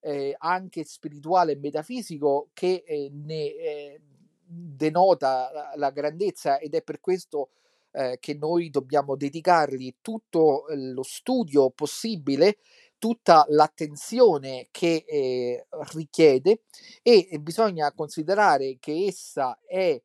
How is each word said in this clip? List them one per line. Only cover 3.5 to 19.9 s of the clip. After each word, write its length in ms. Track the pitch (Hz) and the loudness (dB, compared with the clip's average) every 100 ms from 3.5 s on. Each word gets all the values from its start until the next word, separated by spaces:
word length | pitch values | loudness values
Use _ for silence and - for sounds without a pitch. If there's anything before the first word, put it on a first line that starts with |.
| 156 | -6
eh, 460 | 165 147 143 147 147 135 _ _ 180 | -8 -8 -12 -20 _ _ _ _ _
denota 1040 | 170 175 139 156 160 190 165 135 131 127 | -18 -18 -4 -2 2 4 4 2 -2 -4
la, 200 | 151 147 151 | -10 -14 -4
la 140 | 143 | -4
grandezza, 720 | 139 147 156 202 - 156 139 | -2 -6 -4 -6 -4 -2 -2
ed 160 | 156 160 | -2 -6
è 80 | |
per 160 | - 147 | -6 -10
questo, 500 | - 185 - 151 135 _ _ _ _ | -4 -4 -4 -8 -8 _ _ _ _
eh, 260 | - 131 127 | -6 -6 -6
che 140 | - | -8
noi 360 | 147 151 175 165 | -6 -2 -2 0
dobbiamo 460 | 143 131 143 143 139 | -4 0 -2 0 -4
dedicargli 800 | 143 160 160 170 147 131 127 - | -4 -4 2 4 2 -4 -10 -14
tutto, 680 | - 220 _ 170 160 135 143 | -12 -12 _ 2 4 4 -2
eh, 100 | 147 | -8
lo 260 | 131 127 | -8 -8
studio 680 | 131 - - 254 180 143 131 | -10 -10 -2 -2 2 4 4
possibile, 880 | - 147 - 226 202 139 139 180 208 _ _ _ _ | 2 -8 -6 -8 -6 -4 4 4 2 _ _ _ _
tutta 480 | 220 233 - 165 143 | -6 -4 6 6 6
l'attenzione 1160 | 151 151 _ 156 147 - 233 240 151 135 131 120 | 4 2 _ -12 -10 -8 4 4 4 -4 -12 -12
che, 320 | - 170 165 - | -4 0 0 -2
eh, 580 | 151 131 127 123 123 - - 143 | -2 -2 -2 -4 -6 -10 -14 -12
richiede, 680 | 156 156 - 160 131 147 226 _ - - - | -12 -10 6 6 6 2 0 _ -20 -20 -2
e, 260 | - 226 185 | 6 6 4
e 100 | 160 | -8
bisogna 520 | 151 165 220 170 147 | -10 -2 -2 0 -4
considerare 840 | - 151 - 151 202 202 143 135 131 | -4 -10 -8 -2 2 4 2 0 -8
che 260 | - 151 196 | -8 -4 -4
essa 520 | 180 - - 131 117 _ | -6 -12 -6 -6 -6 _
è 340 | 185 185 | -2 0